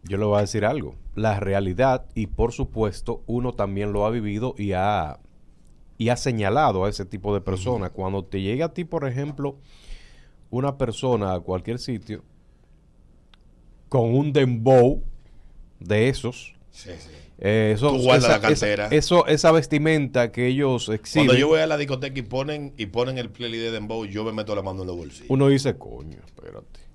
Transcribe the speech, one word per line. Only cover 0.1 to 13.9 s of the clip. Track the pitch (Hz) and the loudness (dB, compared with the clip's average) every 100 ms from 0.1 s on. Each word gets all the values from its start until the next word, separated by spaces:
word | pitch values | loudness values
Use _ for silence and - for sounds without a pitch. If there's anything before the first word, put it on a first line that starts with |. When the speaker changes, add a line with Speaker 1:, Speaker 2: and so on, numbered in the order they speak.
| 98 | -2
Speaker 1:
le | |
voy | 107 104 | 2 2
a | |
decir | 101 110 | 2 0
algo. | 101 147 78 - - | 0 -2 -6 -12 -12
La | - 110 98 | -2 0 0
realidad, | 98 98 98 92 131 127 - | 0 0 0 2 2 2 -2
y | - 104 | -6 -6
por | - 113 | 0 -2
supuesto, | - - 110 110 90 - - - | 0 -6 -2 -2 -2 -6 -8 -4
uno | 117 131 | -4 -4
también | - 101 98 104 | -2 -4 -2 -2
lo | 101 104 | 0 0
ha | |
vivido | 120 104 104 123 - | 0 -2 -4 -4 -4
y | 104 | -2
ha, | 92 98 104 78 - - - - - - - - - | 0 0 0 -2 -8 -20 -20 -20 -20 -20 -20 -20 -4
y | 113 | -2
ha | 120 | 0
señalado | 139 113 98 120 147 95 | -2 0 0 2 2 2
a | 98 | -2
ese | 104 | -2
tipo | 95 101 101 | -8 -8 -2
de | 101 | -2
personas. | 92 95 98 120 92 | -2 -4 -2 -2 -4
Speaker 2:
Ujú. | - | -6
Speaker 1:
Cuando | 95 98 | -4 -4
te | 95 98 | -6 -4
llega | 95 120 165 | -2 -2 -4
a | |
ti, | 165 | -6
por | 170 165 139 | -6 -4 -4
ejemplo, | 123 143 143 139 139 - - - - - - - - - | -6 -8 -6 -8 -8 -20 -20 -14 -14 -14 -20 -20 -20 -8
una | 120 139 139 | -2 -2 -2
persona | 123 107 131 120 98 | -4 -2 0 0 0
a | 90 | -2
cualquier | 82 92 87 120 | -2 -6 -4 -8
sitio | - 117 - 104 - _ _ _ _ - _ _ - - _ - - - - - | -6 -8 -8 -14 -14 _ _ _ _ -20 _ _ -20 -20 _ -20 -20 -20 -20 -20
con | - | -2